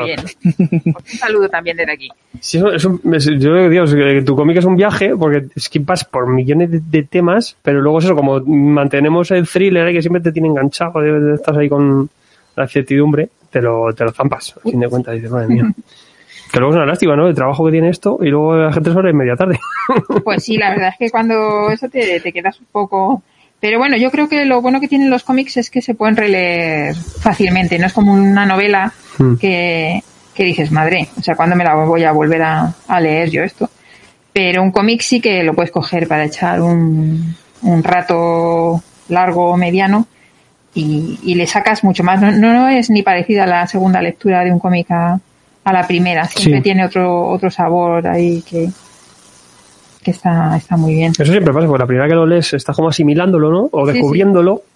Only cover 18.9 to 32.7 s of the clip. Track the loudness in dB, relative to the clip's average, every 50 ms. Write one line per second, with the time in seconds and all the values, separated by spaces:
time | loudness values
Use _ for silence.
18.9 | 0 2 2 2 2 2 2 0 0 0 0 0 -2 -4 -4 -10 -10 -8 -4 -2
19.9 | -2 -2 -2 -2 -4 -2 -2 -2 -4 -4 -4 -4 -2 -2 0 -2 -2 0 -2 -2
20.9 | -2 -2 -6 -4 -2 -2 -2 0 0 0 0 -2 -2 -2 0 -2 -2 -4 -6 -6
21.9 | -4 -2 -2 -2 -2 -4 -4 -6 -8 -4 -6 -6 -6 _ -20 _ -6 -6 -4 -2
22.9 | -2 -2 0 0 -2 -4 _ _ _ _ _ _ _ -6 -4 -2 0 0 0 0
23.9 | 0 0 0 0 0 0 -2 0 0 0 0 0 0 0 0 0 -2 -2 -2 0
24.9 | 0 0 2 2 0 -2 -2 -2 -2 -2 -2 -2 -4 -6 -6 -4 -4 -6 -4 -4
25.9 | -4 -2 0 0 2 2 2 2 0 0 0 0 -2 -2 -2 -2 -2 -2 -4 -4
26.9 | -6 -8 -10 -12 -12 -2 0 0 2 2 0 2 2 0 0 0 0 0 0 0
27.9 | 2 2 4 4 4 4 4 4 4 2 2 2 2 2 2 2 2 0 0 -2
28.9 | -6 -12 -20 -18 -2 0 2 2 2 2 0 -2 0 0 -2 -2 -2 -2 -4 -4
29.9 | -6 -6 -8 -12 _ _ _ _ -4 -2 -2 -2 0 -2 -2 0 0 0 2 0
30.9 | 0 -2 -4 -6 -10 -8 -6 -6 -2 0 0 0 0 2 2 2 2 2 2 2
31.9 | 2 2 2 2 2 2 2 2 2 0 0 -2 0 -2 -2 -4